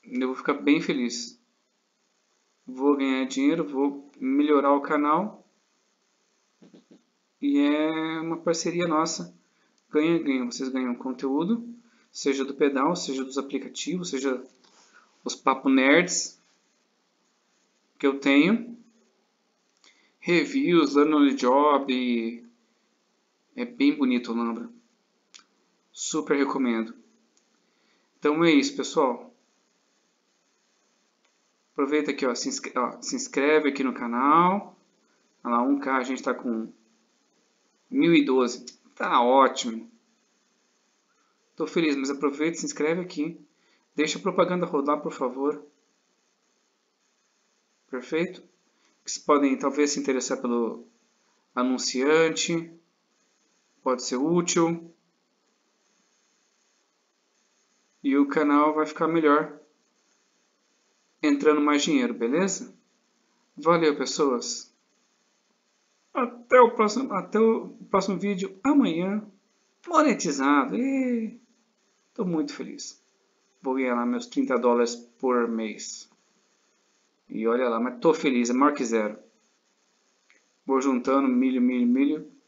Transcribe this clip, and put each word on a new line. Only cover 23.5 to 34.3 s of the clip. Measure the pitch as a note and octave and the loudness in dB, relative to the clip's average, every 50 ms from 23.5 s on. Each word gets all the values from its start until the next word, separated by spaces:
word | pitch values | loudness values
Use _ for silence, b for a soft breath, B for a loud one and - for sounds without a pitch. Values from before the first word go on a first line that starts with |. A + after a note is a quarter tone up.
| _ | _
É | B2+ A#2+ | -10 -10
bem | A#2 - - C3+ D3 D3 | -10 -2 2 2 2 2
bonito | D3 C#3 B2+ B2 A#2+ A#2+ A#2+ | 2 0 0 0 0 -2 -4
o | A2+ | -4
Lambda. | A#2 A#2 A#2 A2+ A#2+ A2+ - - _ _ _ _ _ _ _ _ _ _ _ - - _ _ _ _ _ _ _ _ _ _ | -4 -4 -4 -6 -8 -10 -14 -18 _ _ _ _ _ _ _ _ _ _ _ -20 -20 _ _ _ _ _ _ _ _ _ _
Super | _ - - - - D#3 D3 - D3+ C#3 | _ -12 -10 -6 -6 -6 -2 -2 0 0
recomendo. | C3+ - - C3+ C3 A#2+ A2+ A2+ A2+ A2+ - - _ _ _ _ _ _ _ _ _ _ _ _ _ _ _ _ _ _ _ _ _ _ _ _ | 0 -2 0 -2 0 0 0 -2 -4 -6 -10 -20 _ _ _ _ _ _ _ _ _ _ _ _ _ _ _ _ _ _ _ _ _ _ _ _
Então | - D3 D3+ D#3+ | -2 0 2 4
é | E3+ E3+ | 4 6
isso, | D#3 C#3 C3 - - | 6 6 4 2 -4
pessoal. | - B2+ - - D#3+ C#3+ B2+ A#2+ - - - _ _ _ _ _ _ _ _ _ _ _ _ _ _ _ _ _ _ _ _ _ _ _ _ _ _ _ _ _ _ _ _ _ _ _ _ _ _ _ _ _ _ _ _ _ _ _ _ | -6 -8 -4 0 0 0 0 -2 -6 -12 -20 _ _ _ _ _ _ _ _ _ _ _ _ _ _ _ _ _ _ _ _ _ _ _ _ _ _ _ _ _ _ _ _ _ _ _ _ _ _ _ _ _ _ _ _ _ _ _ _
Aproveita | _ - C#3+ C3+ D3+ D3+ D3 D3 | _ -4 -2 0 0 0 0 -2
aqui, | C3+ - C#3+ | -4 -2 -2
ó, | B2+ A#2+ | -2 -2
se | - - C#3 | -4 -6 -8
inscre-, | B2 - - - - | -8 -8 -10 -8 -4
ó, | B2+ B2 A#2 - - | -4 -4 -4 -6 -12
se | - - C3+ | -10 -8 -8
inscreve | A#2+ - - - C#3+ C3+ D3 D#3 D#3 D3+ C#3+ | -8 -8 -4 -2 0 2 4 2 2 2 0
aqui | C#3 C#3 C3 | -2 -2 -4
no | C3 A#2+ | -4 -4
canal. | - A#2+ A#2 A#2+ A#2+ C3 C#3+ | -6 -8 -6 -2 0 2 4